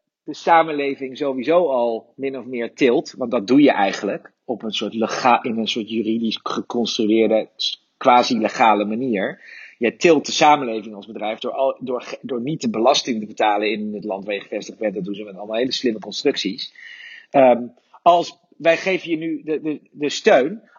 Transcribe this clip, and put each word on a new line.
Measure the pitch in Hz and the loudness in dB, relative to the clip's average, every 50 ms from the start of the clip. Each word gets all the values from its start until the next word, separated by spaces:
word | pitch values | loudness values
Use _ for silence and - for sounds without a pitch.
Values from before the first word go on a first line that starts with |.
| _ _ _ _ _ | _ _ _ _ _
de | 165 139 | -14 -14
samenleving | - - 185 170 165 160 160 151 143 143 139 139 - 135 131 131 | -6 0 4 4 4 4 2 0 -4 -2 -4 -4 -6 -8 -12 -8
sowieso | 120 147 139 131 131 113 143 165 180 180 143 | -4 -4 -4 -2 -2 0 2 4 4 4 4
al | 135 123 120 117 113 110 - _ _ | 2 2 0 0 -2 -4 -8 _ _
min | - 135 135 135 131 | -8 -8 -8 -8 -8
of | 113 | -10
meer | 123 127 120 117 113 _ | -8 -8 -6 -6 -6 _
tilt, | - 147 123 120 156 156 - - - | 2 4 4 4 4 0 -4 -8 -8
want | 131 117 | -6 -2
dat | 123 123 98 | -2 -2 0
doe | - 123 143 147 | 4 4 6 6
je | 131 - | 6 6
eigenlijk | - 101 98 95 - 104 98 - - - - _ _ _ | 4 2 0 0 -2 -4 -6 -6 -6 -10 -18 _ _ _
op | - 120 101 - | -10 -8 -8 -8
een | 110 104 | -8 -6
soort | - 113 101 107 | -6 -6 -6 -4
lega-, | 113 117 - - - - 127 120 117 - | -2 -4 -2 -2 0 4 4 4 4 2
in | 131 113 113 | -2 -4 -4
een | 110 104 | -4 -4
soort | - 120 104 98 | -4 -6 -6 -4
juridisch | 113 110 104 107 113 117 113 110 101 - - | -4 -4 -2 -2 -2 -2 -2 -4 -4 -6 -8
geconstrueerde, | - - 117 101 - - 120 113 107 - - 110 104 110 113 110 107 110 110 - - _ | -6 -6 -6 -6 -6 -4 -2 -2 -2 -2 -2 0 2 4 4 4 4 2 0 -2 -4 _
s-, | - - - - - _ _ _ | -8 -6 -6 -6 -8 _ _ _
quasi-legale | - - 131 123 123 120 - 127 110 107 104 - - 127 110 104 101 104 | 0 4 6 6 6 4 4 0 0 0 -2 0 4 4 4 4 4 2
manier. | 104 110 117 135 131 110 92 98 131 170 - - - - - - - - - | -2 -4 -4 -4 -2 -2 -2 -2 -4 -6 -10 -16 -20 -20 -20 -20 -20 -8 -2
Je | 120 110 - | -2 -2 0
tilt | - - 175 160 143 - | 2 4 4 4 4 2
de | - 156 | -2 -2
samenleving | - 160 151 147 143 135 117 113 110 101 110 104 | 2 4 4 4 4 2 -4 -6 -6 -8 -10 -14
als | 101 98 | -14 -16
bedrijf | 104 110 113 107 107 113 - | -14 -12 -8 -6 -6 -6 -6
door | - - - | -6 -8 -4
al, | - 135 135 135 - | -2 -2 -2 -2 -4
door | - 127 123 120 - | -6 -6 -6 -6 -8
ge-, | - - - - | -10 -16 -14 -10
door | 117 131 120 | -8 -6 -6
niet | 117 143 160 - | -4 -6 -6 -4
de | - 117 | -4 -4
belasting | 107 110 113 127 147 - - 139 120 110 | -2 2 2 2 2 2 0 -2 -4 -6
te | 107 | -6
betalen | 104 110 - 110 107 104 104 107 107 | -10 -4 0 0 2 2 2 0 -2
in | 110 104 107 107 104 | -2 -4 -6 -8 -8
het | 101 92 | -8 -6
land | 104 95 98 95 | -6 -6 -6 -6
waar | 104 101 | -6 -8
je | 98 | -8
gevestigd | - - 110 104 98 101 104 - | -8 -8 -10 -8 -8 -10 -10 -6
bent. | 110 107 95 | -4 -4 -4
Dat | 107 90 | -4 -6
doen | 98 101 | -6 -8
ze | 98 107 | -10 -10
met | 104 95 | -14 -14
allemaal | 92 104 107 110 | -14 -12 -6 -4
hele | 113 131 131 - | -2 -2 -2 -4
slimme | - - 123 110 104 | -2 -2 -2 -2 -2
constructies. | 95 104 98 - - 143 131 - - 95 101 - - - _ - - - - - - - - - - _ | -8 -12 -10 -2 -2 -2 -2 0 -4 -6 -6 -8 -12 -16 _ -20 -20 -20 -20 -20 -20 -20 -20 -20 -14 _
Ehm, | - 143 131 123 120 117 123 117 _ _ _ _ _ - - | 4 6 6 6 6 4 0 -10 _ _ _ _ _ 0 4
als, | 170 175 175 160 - - _ _ _ _ | 4 4 4 2 -2 -8 _ _ _ _
wij | - 147 165 165 | -2 2 2 2
geven | 165 - 190 185 165 - 165 | 2 0 -2 -2 -2 -2 -4
je | 170 | -4
nu | 156 165 165 160 139 151 | -4 -4 -6 -6 -6 -6
de, | 151 156 135 | -6 -6 -4
de, | 143 156 147 120 _ _ | -4 -6 -6 -6 _ _
de | _ 147 147 139 | _ -4 -4 -4
steun. | - - - 180 - 131 127 156 208 226 _ _ _ | -4 0 2 4 4 4 4 2 -4 -8 _ _ _